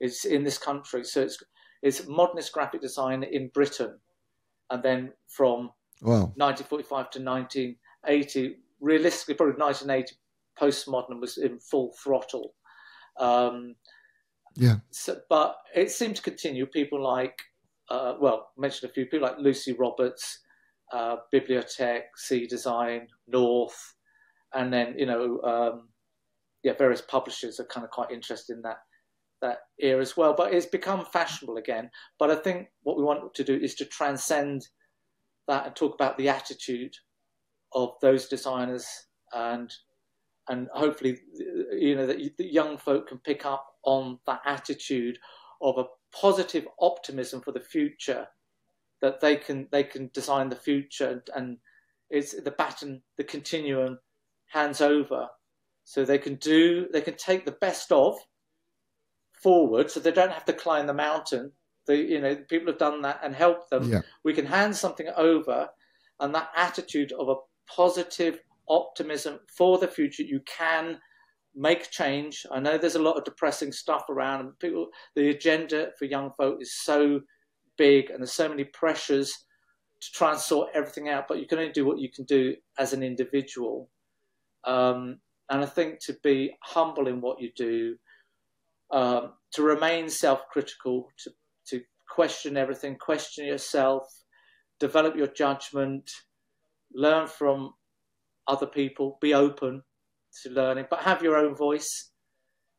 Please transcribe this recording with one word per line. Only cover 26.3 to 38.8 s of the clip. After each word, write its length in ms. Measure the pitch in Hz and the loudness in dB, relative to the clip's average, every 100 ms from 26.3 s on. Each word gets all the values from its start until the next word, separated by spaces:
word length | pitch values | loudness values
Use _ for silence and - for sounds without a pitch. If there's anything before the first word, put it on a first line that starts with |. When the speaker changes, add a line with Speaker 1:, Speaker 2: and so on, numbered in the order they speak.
| _ _ _ | _ _ _
Speaker 1:
yeah, 120 | 131 | -2
various 260 | - 131 113 | 4 4 2
publishers 580 | - 131 123 - 117 110 | -2 -2 -2 -8 -10 -10
are 60 | |
kind 200 | 123 123 | -10 -10
of 60 | 113 | -10
quite 200 | - - | -8 -8
interested 440 | 117 - 113 - | -8 -10 -12 -12
in 80 | 117 | -12
that, 180 | 113 113 _ _ _ _ _ - | -10 -12 _ _ _ _ _ -6
that 200 | 123 - - - | -6 -6 -10 -2
era 240 | 139 131 | 2 2
as 120 | 127 | 2
well. 200 | 175 156 | 2 4
But 180 | 151 170 | 4 2
it's 140 | 175 170 | 0 0
become 400 | 185 190 190 - | -4 -2 -4 -2
fashionable 500 | 175 160 156 123 113 | -2 -2 -6 -10 -8
again. 340 | 127 113 123 - - - | -6 -6 -8 -16 -10 2
But 120 | 151 | 2
I 40 | 151 | 2
think 320 | 190 180 - _ | 0 -4 -8 _
what 160 | 143 - | -4 0
we 40 | |
want 300 | 147 147 - | 0 0 -4
to 120 | - | -4
do 100 | 135 | -2
is 200 | 135 131 - | 0 -2 -6
to 100 | - | -8
transcend 840 | - 147 139 - 151 143 135 - _ _ _ _ _ _ _ - | -4 -4 -2 -2 0 0 -4 -10 _ _ _ _ _ _ _ -4
that 160 | 139 | -4
and 120 | 156 - | -4 -2
talk 180 | 151 | -2
about 240 | - 135 - | 0 0 2
the 100 | 139 | 0
attitude 640 | 135 - - - 123 135 - _ _ _ _ _ _ _ | 0 -4 -12 -6 -6 -8 -14 _ _ _ _ _ _ _
of 180 | 127 120 - | -2 -2 2
those 280 | 135 131 - | 4 4 2
designers, 580 | 131 135 127 123 127 | -6 -4 -4 -4 -6